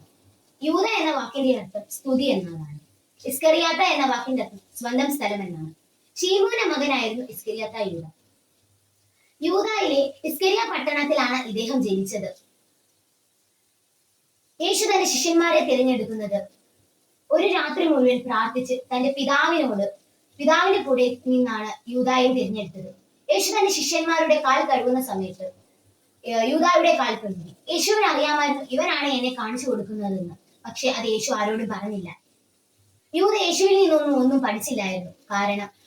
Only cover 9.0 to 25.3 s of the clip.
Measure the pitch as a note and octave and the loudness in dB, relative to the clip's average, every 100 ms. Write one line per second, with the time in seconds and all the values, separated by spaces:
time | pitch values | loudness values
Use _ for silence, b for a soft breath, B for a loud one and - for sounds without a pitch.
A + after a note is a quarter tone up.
9 | _ _ _ - D#4 G4 G#4+ G#4+ - C#4 | _ _ _ -6 -2 0 0 0 2 4
10 | C#4 - - - F#4+ G#4 A4 E4 D4 D4 | 2 0 -8 0 2 2 0 -2 -2 0
11 | C#4+ D4 B3 B3+ A#3+ G#3 A3+ C4 G#3+ F#3+ | 0 2 0 -2 -4 -4 -2 0 0 0
12 | G3 G#3 - - _ _ _ _ _ _ | -2 -6 -8 -12 _ _ _ _ _ _
13 | _ _ _ _ _ _ _ _ _ _ | _ _ _ _ _ _ _ _ _ _
14 | _ _ _ _ _ - F4 F#4+ G#4 G4 | _ _ _ _ _ -6 -2 0 2 2
15 | - B3+ E4 E4 E4+ D#4 C4 B3 C4 A#3+ | 2 0 2 2 4 4 4 2 2 2
16 | G#3+ A3 G#3 G3 - _ _ _ _ _ | -2 -8 -4 -4 -6 _ _ _ _ _
17 | _ _ - D#4 F#4+ F4 D4 C4 E4+ C#4 | _ _ 0 2 2 0 -2 0 2 4
18 | B3+ B3 B3+ A#3+ A3+ B3+ B3+ B3+ - B3+ | 4 2 0 -2 -2 -2 -4 -6 -4 -2
19 | B3+ C#4 C4+ C#4+ D#4+ E4+ C4+ G3+ G3+ - | 0 0 0 2 2 2 0 -2 -4 -6
20 | _ _ _ - C#4+ E4 F#4 G4 C#4+ B3 | _ _ _ -4 2 4 4 2 2 2
21 | B3 B3+ B3+ B3+ B3 A3 G#3+ - - B3 | 2 0 0 2 2 -2 -8 -10 -6 -2
22 | B3+ B3+ B3+ B3+ F#3+ G#3+ F#3+ F#3+ - - | 0 2 2 2 -2 -4 -8 -12 -16 -18
23 | _ _ - F#4 - G#4+ G4 - - E4 | _ _ -2 0 0 0 0 0 0 -2
24 | D#4+ D#4+ D#4 D4+ C4+ C#4 D4 C4 A#3+ B3+ | 0 2 2 2 2 2 2 0 2 0
25 | B3+ F#3+ F#3 | -2 -6 -6